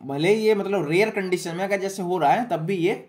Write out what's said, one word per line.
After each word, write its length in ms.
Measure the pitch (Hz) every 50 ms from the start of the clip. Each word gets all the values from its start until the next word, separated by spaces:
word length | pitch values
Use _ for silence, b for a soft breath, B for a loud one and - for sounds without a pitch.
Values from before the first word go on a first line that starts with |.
| -
भले 280 | 135 139 143 160 185 208
ही 100 | 220 214
ये 100 | 214 220
मतलब 340 | 202 190 190 202 196 160 143
रेयर 220 | 160 180 214 220
कंडीशन 460 | 214 208 190 185 180 170 - 175 165
में 80 | 180 190
अगर 160 | 190 202 196
जैसे 220 | 185 196 196 -
हो 160 | 185 175 180 180
रहा 140 | 151 143
है, 160 | 165 214 247 240
तब 120 | 175 156
भी 160 | 156 165 196
ये 180 | 175 165 185 233 - -